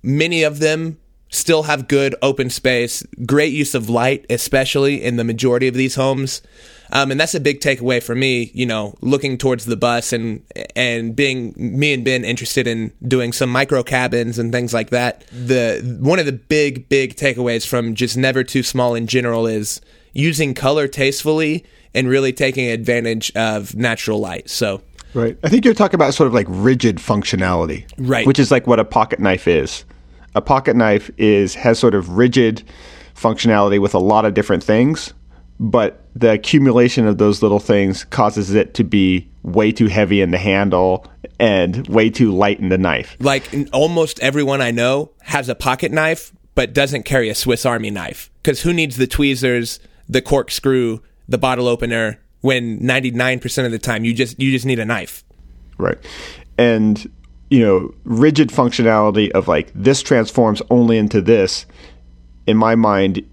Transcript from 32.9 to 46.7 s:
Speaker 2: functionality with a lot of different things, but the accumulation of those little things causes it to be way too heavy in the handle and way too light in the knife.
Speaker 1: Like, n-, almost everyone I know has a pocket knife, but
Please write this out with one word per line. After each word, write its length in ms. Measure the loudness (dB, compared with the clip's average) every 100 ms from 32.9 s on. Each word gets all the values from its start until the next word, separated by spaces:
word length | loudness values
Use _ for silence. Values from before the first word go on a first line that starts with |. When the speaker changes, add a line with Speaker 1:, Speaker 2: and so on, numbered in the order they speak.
| -20 -20 -4
Speaker 2:
functionality 640 | -2 0 2 4 4 2
with 140 | 2 2
a 40 |
lot 260 | 4 4 4
of 80 |
different 280 | 0 0 -2
things, 500 | 2 2 2 0 -8 -16 -20 -20 -20 -8
but 440 | 0 0 0 -4 -20 0
the 160 | 2
accumulation 760 | 2 2 4 4 4 2 2 0
of 100 | 4
those 240 | 2 4
little 180 | 2 2
things 440 | 2 2 2 -2 -6
causes 480 | 0 0 0 0
it 200 | 0 0
to 100 | -2
be 440 | 0 2 2 0 -4 -16
way 280 | -2 2 2
too 160 | 2 0
heavy 320 | 2 2 2
in 100 | 2
the 60 | 0
handle 680 | 0 2 2 2 2 0 -6 -18 -18 0
and 480 | 2 2 0 -2 -2
way 220 | 2 2
too 220 | 2 2
light 260 | 2 0 0
in 80 | 0
the 100 | 0
knife. 380 | 0 -2 -4 -4
Speaker 1:
Like, 320 | -2 -2 -4
n-, 160 | -8 -4
almost 480 | 0 0 0 -2 -2
everyone 420 | -2 0 -2 0
I 100 | -2
know 400 | 0 0 0 -4 _
has 260 | -4 -4 -2
a 80 | -4
pocket 380 | -2 -2 -2
knife, 400 | 0 0 -2 -8 _ _ -2
but 180 | -2